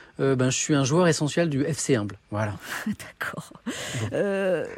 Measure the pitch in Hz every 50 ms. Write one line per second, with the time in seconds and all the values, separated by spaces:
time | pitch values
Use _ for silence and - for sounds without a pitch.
0 | - - - - 139 135 135 127 127 131 127 - - - 156 143 135 120 147 170
1 | 180 170 151 - 156 143 - 170 170 170 143 131 143 156 156 - - - 139 113
2 | 104 104 98 - _ - 107 104 107 104 101 - - - - - - 220 208 -
3 | - - - - - - - - - - - - - - - - - - - 127
4 | 110 107 - 139 180 202 196 196 196 185 180 156 117 - -